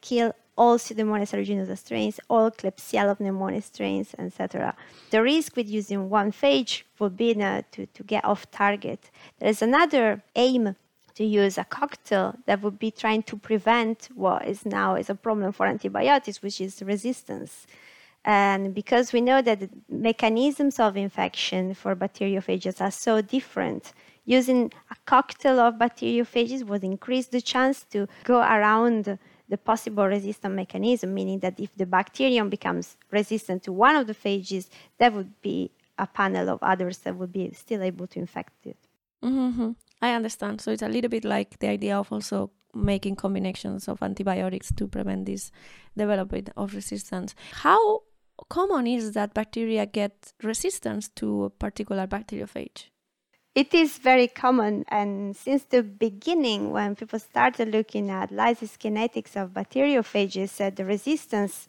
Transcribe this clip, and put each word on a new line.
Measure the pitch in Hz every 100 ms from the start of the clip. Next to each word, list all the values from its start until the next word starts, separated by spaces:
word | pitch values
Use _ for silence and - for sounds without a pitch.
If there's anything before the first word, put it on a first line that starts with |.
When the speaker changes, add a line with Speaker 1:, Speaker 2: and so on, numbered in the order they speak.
Speaker 1:
kill | - 240 226 - _ -
all | 240 240
Pseudomonas | - 220 214 208 202
aeruginosa | 202 196 202 190 190
strains, | - 226 214 - -
all | 233 220
Klebsiella | - 190 - - 208 202 202
pneumoniae | 196 190 190 208
strains, | - - 208 196 202 -
et | 185
cetera. | - 185 - - - - - -
The | 220
risk | 247 320 - 247
with | 208
using | 214 196 202 190
one | 208 208
phage | - 285 277 226 - - -
would | 208 185
be, | 233 208
uh, | 196 196 -
to, | - 190
to | -
get | 202 214
off | - 202 -
target. | - 202 202 - - _ _ - -
There | 214
is | 208
another | 226 285 330 285 220 208 - 233
aim | 254 247 208 190 _ _ _
to | -
use | 220 208 196 185
a |
cocktail | 185 - 294 - - 196 190 - -
that | 196
would | 208 202
be | 220
trying | - 220 214
to | - 208
prevent | - 214 220 233 226 226 -
what | 247 190 185 -
is | 202
now | 208 202 196
is | 185 190
a |
problem | 196 233 214 196
for | - 196
antibiotics, | 208 196 202 254 285 214 -
which | 202 -
is | 190 -
resistance. | 196 202 233 254 - 98 - - - - - - _ _
And | - 202 196 196 196
because | 196 - 247 240
we | 233
know | 247 269
that | 240 202
the | 196 - -
mechanisms | - 226 226 220 226 285 285 285 -
of | 214 196
infection | 196 - 185 - - 185 185
for | 190 202 180
bacteriophages | 196 - 196 196 - 185 190 190
are | 196
so | - 240 220
different, | 202 262 - - 90 - - - _ _
using | 226 254 254 247 226 - -
a | - -
cocktail | 247 - - 277 254
of | 233
bacteriophages | 226 233 - 233 233 233 240 233 262
would | 214 202
increase | 190 196 - 254 247
the | 247
chance | - 254 262 277 -
to | 202 202 -
go | - 247
around | - 214 214 220 240 220 202 196 _ _ -
the | 202
possible | - 226 226 208 196
resistant | 202 196 - 196
mechanism, | 190 190 190 220 247 185
meaning | 196 190 190
that | 185 190
if | 202 196
the |
bacterium | 180 185 - - 262 240 202
becomes | 202 - 175 - - -
resistant | 202 202 220 - 185
to | 196
one | 185 254 302
of | 220
the |
phages, | 214 202 196 185 190 - - - -
there | 220
would | 208 190 -
be | 202 180 185 _ _ -
a | 196
panel | - 190 185 185
of | -
others | - 190 180 185
that | 185 180
would | 180
be | 190 180
still | - - 214
able | 185 175 185
to | 175
infect | 175 - - _ -
it. | - _ _ _ _
Speaker 2:
Mm-hmm. | 247 262 254 240 226 233 _ -
I | 247
understand. | 233 220 - 202 214
So | -
it's | 220
a | 214
little | 233 233
bit | 226
like | 214 202 202 -
the | 208
idea | 202 202 202
of | 202
also | 214 - 196 202 _ _
making | 220 202 196 196 196
combinations | 196 196 190 185 196 196 -
of | -
antibiotics | 196 196 196 185 185 185 - -
to | 196
prevent | 190 196 190 196
this | 196 - _ - - - 208
development | 208 196 190 196 196 -
of | 196
resistance. | 202 - 202 - 185 202 - -
How | - - 427 427 440 - _ _ - -
common | 339 392 302 240
is | 247 220
that | 208 208
bacteria | 214 220 226 226 220 202
get | 214 202 - - -
resistance | 220 226 370 - 226 214 - -
to | 214 202
a | 202
particular | - 208 - 208 196 190
bacteriophage? | 196 220 202 202 - - - - _ _ _ _ _ _
Speaker 1:
It | 262 277
is | 339 311 -
very | 262 254 240
common, | - 254 254 208 208 -
and | 208 202 196 202 202
since | 254 277
the | - 247
beginning, | 208 196 226 196 320 349 247 202 208
when | 208 202 202
people | 220 226
started | - 240 254 247 220
looking | 214 214 208 202
at | 190 196
lysis | 202 233 233 214 -
kinetics | 214 214 233 226 - 196
of | 185
bacteriophages, | 190 202 262 285 262 - 208 196 190 196 -
uh, | 196
the | 196 190
resistance | 202 269 311 - 214 202 -